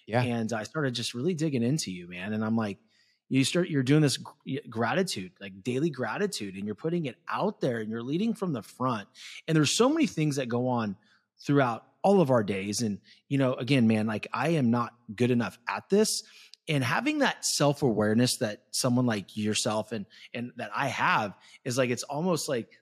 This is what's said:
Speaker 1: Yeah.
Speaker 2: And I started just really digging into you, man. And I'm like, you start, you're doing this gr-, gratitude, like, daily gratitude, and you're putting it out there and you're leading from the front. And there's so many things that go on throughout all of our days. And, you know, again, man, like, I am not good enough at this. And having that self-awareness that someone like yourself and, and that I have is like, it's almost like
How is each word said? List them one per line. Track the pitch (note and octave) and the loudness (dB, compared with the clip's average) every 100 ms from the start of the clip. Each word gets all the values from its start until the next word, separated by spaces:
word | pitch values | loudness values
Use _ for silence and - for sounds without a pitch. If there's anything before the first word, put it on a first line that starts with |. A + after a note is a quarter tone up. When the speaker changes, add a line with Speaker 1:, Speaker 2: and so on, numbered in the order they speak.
| - | -4
Speaker 1:
Yeah. | A2+ | -2
Speaker 2:
And | A#2+ A#2 A2 | 0 -2 -2
I | A2+ | -4
started | G#2 D#3+ C#3 | -6 -4 -2
just | A#2+ A2+ | -2 -6
really | A#2+ D3 | -4 -2
digging | E3+ D#3+ C3 | -2 -2 0
into | A#2 D#3 - | 0 0 -4
you, | F2+ F2 | -8 -10
man. | F2+ G2 | -10 -6
And | G#2+ | -2
I'm | A2 A2+ | 0 0
like, | A2 G2 _ _ _ _ - | -2 -6 _ _ _ _ -4
you | C3 | 0
start, | C3 F3+ - | 2 0 0
you're | C#3+ | 0
doing | B2+ D3 | 4 4
this | D3 - | 4 2
gr-, | - - - C3 - | -8 -16 -10 -10 -8
gratitude, | A2+ A2+ C#3+ F#3 - F#2 - | -4 0 0 -2 -4 -10 -12
like, | G2+ G2 | -16 -10
daily | A2 B2 E3 | -4 -2 -2
gratitude, | B2+ A#2 B2+ G3+ - G#3 F#3 | -2 -6 -4 -4 -4 -8 -8
and | G3+ | -8
you're | |
putting | G#2+ D#3+ F3 D3 | -6 -4 -4 -4
it | A2+ - | -10 -8
out | A#2 F3 - | -4 -4 -2
there | D3+ A#2 | -4 -2
and | G#2+ | -4
you're | A2+ | -6
leading | A#2+ D#3+ A3+ | -4 -2 -2
from | A3 F#3 | -2 -4
the | C3 | -4
front. | F#2+ - B2+ A2+ G2+ - - - - | -6 -4 -2 -2 -6 -18 -18 -12 0
And | D#3+ | 2
there's | C#3+ | 4
so | - A#3+ | 4 4
many | D#4+ C4 | 4 0
things | - D3+ C#3 | 0 -2 -2
that | B2 | -2
go | A#2+ B2+ | -2 0
on | B2 G#2+ F#2+ _ _ _ _ | 0 -2 -6 _ _ _ _
throughout | - C#3+ C3 A2+ - _ | 2 4 4 0 -10 _
all | F#3+ G3+ | 4 6
of | D3+ | 6
our | B2 | 4
days. | G2+ G2 G2+ G#2 | 2 -2 -2 -2
And, | A#2 G2 _ - - | -2 -4 _ -20 -2
you | C#3 | 0
know, | C3 | 2
again, | B2+ B2 C#3 A2+ | 0 2 4 6
man, | G#2+ G#2+ | 4 0
like, | G#2+ - | -4 -6
I | A2+ C#3+ | -4 0
am | E3 B2 | 2 2
not | A#2+ A#2 - - | 2 0 -6 -10
good | G2+ B2 | 0 2
enough | B2 G#2 - - | 2 0 -6 -6
at | G2 - | -6 0
this. | G3 G#3+ - - - - - - | 2 2 0 -8 -20 -20 -12 -2
And | D3 | 0
having | B2 F3+ B3 D4+ | 2 0 0 2
that | A#3+ - | 0 0
self-awareness | - - C#3+ C#3+ C#3 G#2 G#2+ A2 B2 - | -2 2 2 4 2 2 2 4 2 0
that | A2 G#2+ _ | -4 -6 _
someone | - C3 B2 B2+ | -2 0 2 2
like | G#2+ F#2 - | 0 -4 -4
yourself | G#2+ G#2 B2 G#2+ G#2 | -2 0 -2 -2 -4
and, | A2+ F#2+ - - | -8 -10 -16 -14
and | A#2+ A#2+ A#2 | -10 -10 -10
that | A2 | -8
I | G#2 C#3 | -2 -2
have | A2 C#3+ E3+ G#2+ - - - | 0 2 2 0 -6 -20 -12
is | C3+ B2+ | -4 0
like, | B2 | 0
it's | A#2+ | -2
almost | - C#3+ F3+ E3 - | -6 -4 0 -2 -2
like | B2+ G#2+ _ | -4 -6 _